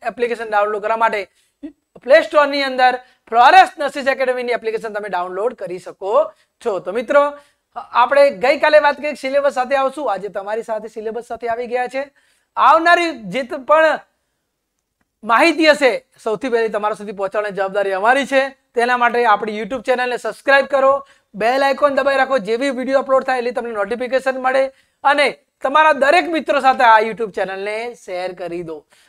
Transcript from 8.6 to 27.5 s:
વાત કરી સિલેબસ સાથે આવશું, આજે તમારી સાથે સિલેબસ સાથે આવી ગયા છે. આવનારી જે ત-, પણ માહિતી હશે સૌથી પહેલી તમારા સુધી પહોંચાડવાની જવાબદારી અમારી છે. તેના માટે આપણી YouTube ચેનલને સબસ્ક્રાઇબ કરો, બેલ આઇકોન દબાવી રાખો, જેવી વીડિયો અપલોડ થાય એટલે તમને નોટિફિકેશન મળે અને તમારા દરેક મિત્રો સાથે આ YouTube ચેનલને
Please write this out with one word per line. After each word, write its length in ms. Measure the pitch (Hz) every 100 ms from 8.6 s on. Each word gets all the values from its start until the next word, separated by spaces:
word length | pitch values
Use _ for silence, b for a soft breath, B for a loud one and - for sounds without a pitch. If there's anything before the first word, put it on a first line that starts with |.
| 302 302
વાત 180 | 285 277
કરી 200 | 294 277
સિલેબસ 380 | 262 277 277
સાથે 200 | 254 247 269
આવશું, 360 | 269 269 269
આજે 160 | 196 202
તમારી 340 | 196 196 220
સાથે 260 | 226 220 214
સિલેબસ 360 | 226 214 226
સાથે 240 | 226 233 233
આવી 180 | 226 247
ગયા 220 | 247 247
છે. 140 | 262 277 _ _ _ _ -
આવનારી 540 | 226 320 330 349 339
જે 300 | 269 208 214
ત-, 220 | 254 311 254
પણ 320 | 302 320 269 - _ _ _ _ _ _ _ _ _ _ _
માહિતી 420 | 214 233 320 302 311
હશે 260 | 285 277 190 - _
સૌથી 260 | 233 214 262
પહેલી 200 | 233 226
તમારા 260 | 208 208
સુધી 180 | 208 208
પહોંચાડવાની 440 | 196 190 220 208 190
જવાબદારી 360 | 190 196 196
અમારી 340 | 190 208 269 269
છે. 160 | 269 269 269 _
તેના 220 | - 240 247
માટે 280 | 240 233
આપણી 340 | 240 202 220 214
YouTube 220 | 220 254
ચેનલને 340 | 220 254 254 240
સબસ્ક્રાઇબ 500 | 226 - 285 277 269
કરો, 260 | 277 269 277 277 b b
બેલ 300 | 196 214 269
આઇકોન 300 | 277 269 294
દબાવી 220 | 269 269 269
રાખો, 220 | 262 254
જેવી 320 | 196 233 277
વીડિયો 280 | 247 247 269
અપલોડ 260 | 269 262
થાય 140 | 262 254
એટલે 140 | 240
તમને 200 | 240 233
નોટિફિકેશન 680 | 220 196 233 254 254 262 262
મળે 220 | 254 262 269 - _ _
અને 220 | 277 285 269 - _ _
તમારા 300 | 247 294 311
દરેક 360 | 285 269 339 320
મિત્રો 320 | 320 247 285
સાથે 240 | 262 254
આ 160 | 240 220
YouTube 300 | 220 214 226
ચેનલને 460 | 185 190